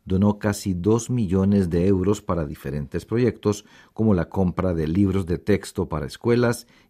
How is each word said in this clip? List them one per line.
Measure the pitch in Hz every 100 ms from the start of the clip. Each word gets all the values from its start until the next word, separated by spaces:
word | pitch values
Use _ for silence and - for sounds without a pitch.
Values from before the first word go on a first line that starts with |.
| -
donó | 95 104 104
casi | 107 101 101
dos | 90 95 113 113
millones | 127 95 95 98 101 90
de | 85 92
euros | 95 92 104
para | - 85 73
diferentes | 76 69 71 69 87 -
proyectos, | 113 120 - 104 104 - - -
como | - 110
la | 92 82
compra | 95 92 82 92
de | 82 78
libros | 90 98 95 85
de | 85
texto | - 98 - - 85
para | 78 67
escuelas | - 113 120 120 117 - _ _